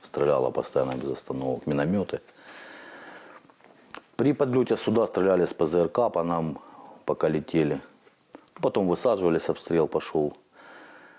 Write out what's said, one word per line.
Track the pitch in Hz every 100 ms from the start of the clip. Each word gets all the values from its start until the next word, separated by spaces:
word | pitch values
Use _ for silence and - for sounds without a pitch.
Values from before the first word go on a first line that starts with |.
стреляла | - - 73 69 64
постоянно | 67 - - 65 64
без | 67
остановок, | 65 - 67 67 62 -
минометы. | 71 73 101 92 - - _ - - - - - - - - - - - _ - - - - - -
При | 135
подлете | 143 139 127 120 110
сюда | - 113 107
стреляли | - 95 90 82
с |
П | - 80
З | 87
Р | 82
К | - 117
по | 87
нам, | 85 85 80 71 - - - - -
пока | 76 80
летели. | 78 - 82 76 69 - _ _ _ _ - - -
Потом | 127 117 95
высаживались, | 85 127 104 87 82 -
обстрел | 78 - 82 76
пошел. | 78 - 78 73 - _ - - - - - -